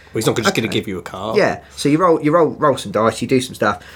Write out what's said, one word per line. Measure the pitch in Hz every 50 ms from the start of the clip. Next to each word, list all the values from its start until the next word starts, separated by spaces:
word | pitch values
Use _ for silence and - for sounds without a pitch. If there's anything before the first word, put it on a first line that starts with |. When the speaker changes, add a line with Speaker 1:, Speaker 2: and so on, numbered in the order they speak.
| - - -
Speaker 1:
Well, | 113
he's | 110
not | 143 117
just | 123 110 - -
gonna | - 113 107
Speaker 2:
Okay. | - 113
Speaker 1:
give | - 110
you | 95 87
a | 85
car. | - - 95 98 110 110
Speaker 2:
Yeah. | 107 170 117 87 - - - -
So | - - 147
you | 143 156
roll, | 185 175 165 156 -
you | 147 151
roll, | 175 160 143
roll | - - 156 147 127 -
some | - 104 92
dice, | 104 110 113 110 -
you | 123 117
do | 135 127 127
some | - 95
stuff. | - 120 104 98 - - - -